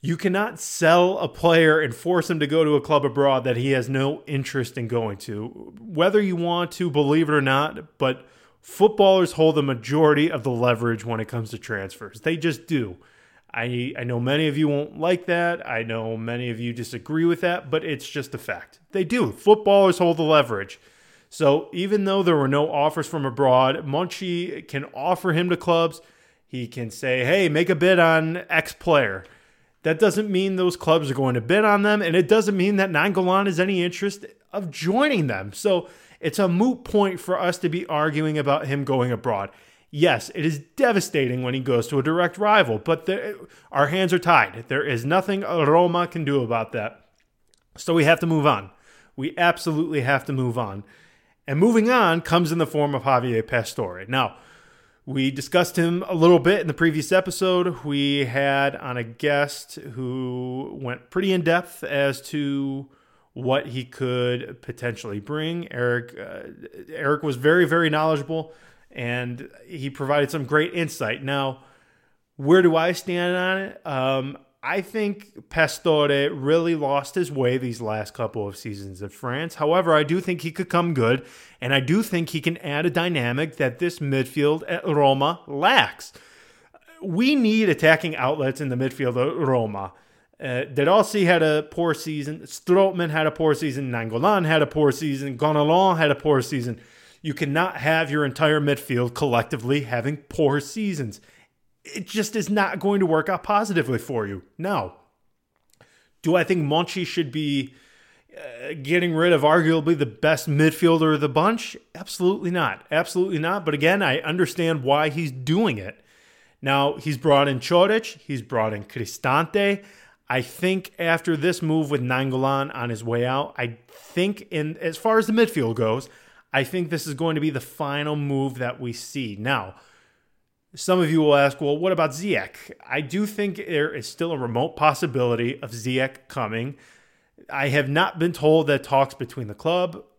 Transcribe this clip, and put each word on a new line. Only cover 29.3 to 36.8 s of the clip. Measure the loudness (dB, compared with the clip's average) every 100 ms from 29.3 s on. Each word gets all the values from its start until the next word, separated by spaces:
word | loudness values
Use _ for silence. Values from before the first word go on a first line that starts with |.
| _ _ _ _ _
That | -4 2
doesn't | 2 2 -2
mean | 0 0 0
those | 0 0
clubs | 2 2 2
are | -2
going | 0 -2
to |
bid | 0 2
on | 4 4
them, | 2 2
and | 2 0
it | 4
doesn't | 4 4 0
mean | 2 2
that | 2
Nainggolan | 2 2 2 2 2 2
has | 0
any | 0 0
interest | -2 -2 -6 -6 -18 _ _
of | -8 -8
joining | -6 -2 2 2 2 0
them. | -4 -8
So | -4 0 0 -2 -20 _ _
it's | -6 0
a | 0
moot | 2 2 0